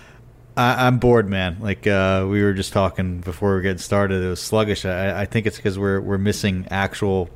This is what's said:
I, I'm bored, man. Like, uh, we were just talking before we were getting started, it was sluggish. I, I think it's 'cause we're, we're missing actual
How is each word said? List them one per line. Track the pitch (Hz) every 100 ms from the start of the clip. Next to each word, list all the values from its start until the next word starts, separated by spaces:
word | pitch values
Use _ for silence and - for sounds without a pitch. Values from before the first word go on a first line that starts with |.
| - - - - -
I, | - 123 120 127
I'm | 127
bored, | 123 120 98
man. | 95 92 85
Like, | 107 95 104
uh, | 98 95 95 95
we | 104
were | 101
just | 98 95
talking | 104 95 - 92 87
before | 87 - 101
we |
were | 95
getting | 95 92
started, | - 101 101 95
it | 92
was | 87
sluggish. | - - 107 98
I, | 98 90 98 90
I |
think | 98 117 107
it's | -
'cause | 107 95
we're, | 101 95
we're | 98 98
missing | 101 101 104 92 92
actual | 95 98 - 104 95 87